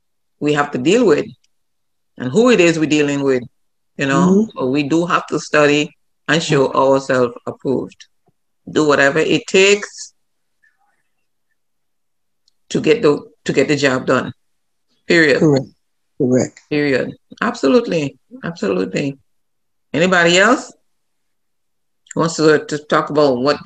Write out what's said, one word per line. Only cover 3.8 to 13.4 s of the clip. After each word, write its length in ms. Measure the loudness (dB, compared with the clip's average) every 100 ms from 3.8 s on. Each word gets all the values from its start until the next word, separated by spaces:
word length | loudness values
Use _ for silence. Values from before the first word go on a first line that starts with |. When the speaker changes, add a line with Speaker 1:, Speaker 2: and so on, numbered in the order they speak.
| _ -8
Speaker 1:
you 80 | -2
know. 200 | 2 4 2 0
Speaker 2:
Mm-hmm. 100 | -4
Speaker 1:
So 80 | -4
we 140 | -2
do 200 | 0 -2
have 220 | 0 -4 -4
to 120 | -8
study 560 | -4 2 2 2 -2 _ _ _ -4
and 140 | -2
show 260 | 0 0 0
Speaker 2:
Mm-hmm. 100 | 2
Speaker 1:
ourselves 560 | 2 0 0 -2 -2 -4
approved. 600 | -14 -10 -6 -6 -6 _ -20 _ _ _ _ _ -6
Do 180 | -2 2
whatever 300 | 2 2 2
it 280 | 0 -2 0
takes 680 | 2 4 2 -2 -16 -20 _ _ _ _ _ _ _ _ _ _ _ _ _ _ _ _ _ _ _ _ _ _ _ _ _ -8
to 100 | -4
get 220 | 0 2
the, 280 | 2 0 -6 _